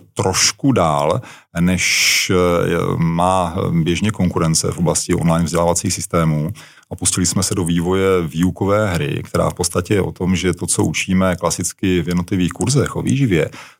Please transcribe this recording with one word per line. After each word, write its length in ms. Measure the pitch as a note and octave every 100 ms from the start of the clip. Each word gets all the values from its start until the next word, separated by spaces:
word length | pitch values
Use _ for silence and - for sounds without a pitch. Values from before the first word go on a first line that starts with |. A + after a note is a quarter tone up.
| -
trošku 580 | - G2 F#2 - - C#3
dál, 500 | A2 E2 D2 D2 A2+ - - - E2+
než, 720 | F2 F2+ - - - - -
eh, 380 | F#2 F2+ F2 F2+
je, 80 | E2+ F2+ F2+
má, 560 | E2 E2 F2+ F#2+ F2 F2
eh, 260 | F#2+ E2+
běžně 280 | D#2+ E2+ G#2
konkurence 600 | G#2 F2+ F#2 E2 D#2+ F2
v 60 | E2+
oblasti 360 | E2+ D#2 -
online 300 | E2+ E2 E2 E2
vzdělávacích 480 | E2 E2+ E2+ F#2
systémů. 560 | - - F2 D#2+ D2+ D#2 - - - _
A 40 | F2+
pustili 300 | F2+ - F2+
jsme 180 | G2
se 120 | F#2 G2+
do 80 |
vývoje 580 | E2 E2+ E2+ F#2+ F#2+ F#2 D#2+
výukové 600 | D#2+ F2+ - G2 G#2 G#2+
hry, 280 | E2 D2 D#2 -
která 240 | F2 E2+
v 40 |
podstatě 400 | - F2+ F2+ F2+
je 80 | G2
o 100 | E2
tom, 240 | - F2+ F2+
že 180 | F#2
to, 140 | E2 F2+
co 160 | -
učíme 520 | F#2 D#2 - F#2 F#2+ E2+
klasicky 680 | E2+ - - - G2 F2+
v 60 | E2
jednotlivých 440 | F2 E2+ G2 F2
kurzech 440 | - F#2 C#3 F#2+ -
o 60 |
výživě, 480 | - C3 C3 E2+ C2+ - - -